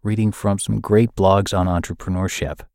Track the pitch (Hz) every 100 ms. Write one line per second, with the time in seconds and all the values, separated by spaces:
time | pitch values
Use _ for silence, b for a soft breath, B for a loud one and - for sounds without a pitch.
0 | 104 107 107 104 104 98 - 110 - 107
1 | 117 - 95 98 98 98 90 87 - 82
2 | - 90 95 - 85 76 -